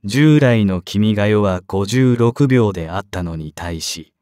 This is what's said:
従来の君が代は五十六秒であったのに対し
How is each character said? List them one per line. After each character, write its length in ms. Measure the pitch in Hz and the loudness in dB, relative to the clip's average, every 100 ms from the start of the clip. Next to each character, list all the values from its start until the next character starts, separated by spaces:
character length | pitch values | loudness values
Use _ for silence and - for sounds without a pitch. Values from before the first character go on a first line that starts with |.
| 101 | -2
従 360 | 120 151 151 | 2 4 6
来 240 | 131 117 101 | 4 2 0
の 160 | 92 | -2
君 340 | - 101 107 104 | -4 -2 0 0
が 80 | |
代 120 | 104 104 | 2 2
は 260 | 101 92 90 | 0 -2 -4
五 200 | 98 101 | -6 -2
十 320 | 123 127 120 | 2 2 2
六 320 | 117 117 143 | 0 2 2
秒 240 | 127 107 | 2 2
で 160 | 90 80 | -2 -8
あ 100 | 92 | -8
っ 60 | 101 | -8
た 180 | 92 | -8
の 140 | 85 82 | -8 -8
に 160 | 76 | -10
対 260 | - 87 82 | -10 -10 -8
し 320 | - - 78 _ | -10 -12 -16 _